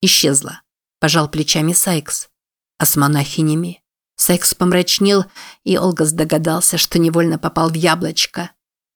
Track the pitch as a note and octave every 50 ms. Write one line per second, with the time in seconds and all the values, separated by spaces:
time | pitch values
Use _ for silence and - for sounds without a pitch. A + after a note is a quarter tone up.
0 | - F#3 - - - C#3 C#3 C3+ - - - - _ _ _ _ _ _ _ -
1 | - D#3 C#3+ E3 D3+ D3 - D#3 D#3 D3 - D#3 D3+ D#3+ F3 - - - F3+ D#3
2 | D3 - - - - - _ _ _ _ _ _ _ _ _ - - - - D#3
3 | C#3+ C#3+ D3+ D3 C#3 C#3+ - - D#3+ D#3 D3+ D#3+ F3 F3 F3 - _ _ _ _
4 | _ _ _ - - - F3+ F3 - - - - F3+ F3+ F3 F3+ F3+ F3+ - -
5 | G3+ G3 G3+ G3 F#3+ G3 - - - - - _ - - F#3+ - - F#3 F3 D#3+
6 | D#3+ D#3 D#3 E3 D#3 D#3 D#3+ D3+ D#3+ E3+ D#3+ E3 F3 - - E3+ - - - E3+
7 | E3 E3 E3 E3+ E3+ E3+ D#3+ D#3+ - E3 - E3 D#3+ E3 D#3+ E3 E3 F3 D#3+ F3
8 | F3 D#3 E3 - - - - - F3 E3+ _ _ _ _ _ _ _ _ _